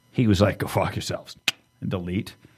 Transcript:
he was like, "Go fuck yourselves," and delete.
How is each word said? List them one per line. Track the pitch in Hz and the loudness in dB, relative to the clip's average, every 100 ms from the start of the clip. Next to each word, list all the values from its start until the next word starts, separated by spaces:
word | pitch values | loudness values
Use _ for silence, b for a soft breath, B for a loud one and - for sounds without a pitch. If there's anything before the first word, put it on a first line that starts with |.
| _ | _
he | - 113 | 0 4
was | 95 | 6
like, | 98 - | 4 2
"Go | - | -2
fuck | - - - | 0 -2 -2
yourselves," | - - - - - - _ - | -6 -8 -10 -10 -6 -6 _ -12
and | - | -6
delete. | 98 87 92 - - b | -4 -2 -4 -4 -10 b